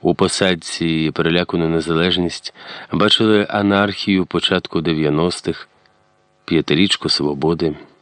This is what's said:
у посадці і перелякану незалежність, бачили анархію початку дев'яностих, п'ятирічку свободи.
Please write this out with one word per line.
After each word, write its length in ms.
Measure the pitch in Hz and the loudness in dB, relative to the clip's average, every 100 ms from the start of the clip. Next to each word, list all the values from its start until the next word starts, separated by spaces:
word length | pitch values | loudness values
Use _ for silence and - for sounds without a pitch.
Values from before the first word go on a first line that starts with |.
у 140 | 87 | 0
посадці 720 | 87 95 - 98 87 - - 82 | 2 0 2 0 0 -4 -4 -2
і 240 | 82 78 | 0 -2
перелякану 580 | - 82 85 90 87 82 | -2 0 0 0 -2 0
незалежність, 840 | 82 78 80 87 87 87 - - - - - - | 0 0 0 0 0 -2 -6 -14 -18 -18 -18 -6
бачили 540 | 85 104 - 110 107 101 | 0 2 4 4 2 2
анархію 760 | 104 101 101 101 98 - 95 90 | 0 2 4 2 -2 0 0 2
початку 540 | 87 - 92 - 87 | -2 0 -2 -2 -4
дев'яностих, 880 | 80 78 78 73 87 - - 82 - _ _ _ _ _ _ _ | -2 0 0 2 0 -2 -6 -8 -10 _ _ _ _ _ _ _
п'ятирічку 640 | - 82 73 76 98 - 80 | -2 0 2 2 2 0 -2
свободи. 680 | - 73 71 78 82 82 76 - _ | -2 -2 -2 0 0 -2 -4 -14 _